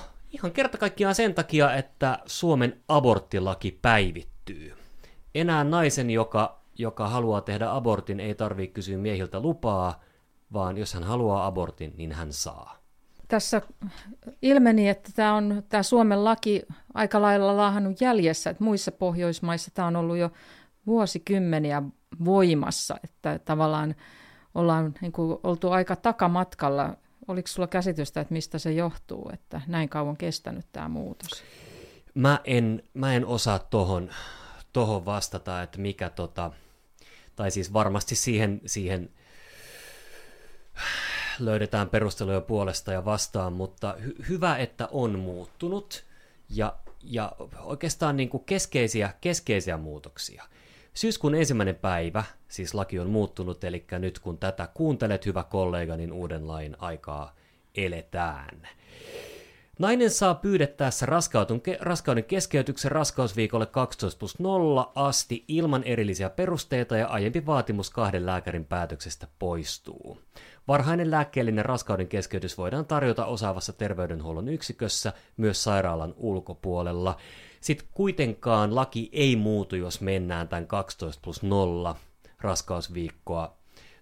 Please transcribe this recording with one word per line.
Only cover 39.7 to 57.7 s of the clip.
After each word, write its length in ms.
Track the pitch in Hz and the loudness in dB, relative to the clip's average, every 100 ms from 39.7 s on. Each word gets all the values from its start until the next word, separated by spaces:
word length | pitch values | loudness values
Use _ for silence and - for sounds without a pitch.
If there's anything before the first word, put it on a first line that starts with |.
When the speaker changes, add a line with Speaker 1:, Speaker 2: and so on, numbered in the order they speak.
| - - - - - - - - - - - - - - - - - | -20 -20 -20 -20 -20 -20 -20 -20 -20 -16 -10 -6 -4 -4 -4 -6 -2
Speaker 1:
löydetään 500 | 113 107 104 107 98 | 0 2 2 0 2
perusteluja 520 | 110 107 - 98 95 | 2 0 -2 -2 -2
puolesta 500 | - 104 95 - - | 0 0 0 -4 -4
ja 140 | 92 101 | -4 0
vastaan, 480 | 107 - 104 92 | -2 -2 -2 -4
mutta 420 | 90 92 - 101 - | -4 -6 -6 -8 -6
hy-, 260 | 120 - 117 | -10 -8 -6
hyvä, 280 | 180 175 131 | 0 0 0
että 300 | - - 117 | -2 -6 -6
on 280 | 139 117 95 | -2 -2 -2
muuttunut 840 | 92 90 87 - 170 196 - - - - - - - | -4 -8 -12 -8 -6 -6 -8 -14 -16 -20 -20 -20 -8
ja, 260 | 107 107 - - - | -2 -2 -4 -12 -14
ja 280 | - 117 104 - - - | -8 -6 -4 -8 -14 -12
oikeastaan 580 | - 143 165 - 156 139 | -10 -6 -4 0 0 0
niinku 220 | 123 - | -2 -4
keskeisiä, 760 | - 190 - 135 113 110 101 - | -2 -2 0 0 2 0 -2 -2
keskeisiä 560 | 180 170 - 101 90 80 | -2 -2 0 0 0 -6
muutoksia. 680 | 78 73 80 - - - - - - - - | -8 -12 -14 -14 -14 -14 -20 -20 -20 -20 -14
Syyskuun 420 | - 220 - 147 156 | -2 -2 2 2 4
ensimmäinen 400 | 147 117 98 85 | 4 2 2 0
päivä, 480 | 95 87 85 107 107 - - | -2 0 -2 -4 -6 -12 -16
siis 260 | - 90 | -10 -6
laki 260 | 104 95 90 | -4 -4 -4
on 100 | 90 | 0
muuttunut, 540 | 107 98 - 90 85 | 0 0 -4 -8 -6
elikkä 360 | 90 87 - 90 | -8 -8 -8 -4
nyt 200 | 92 - | -4 -6
kun 180 | 92 80 | -10 -4
tätä 320 | 95 95 85 | -4 -4 -8
kuuntelet, 520 | - 160 135 107 98 101 | -2 -2 0 0 0 -2
hyvä 180 | 90 | -4
kollega, 540 | - 98 90 87 82 82 | -2 -2 0 0 -4 -4
niin 160 | 85 | -6
uuden 340 | 85 85 80 78 | -6 -6 -6 -6
lain 280 | 78 76 73 | -8 -10 -10
aikaa 560 | 90 80 - 73 71 - _ _ _ | -10 -10 -10 -10 -10 -16 _ _ _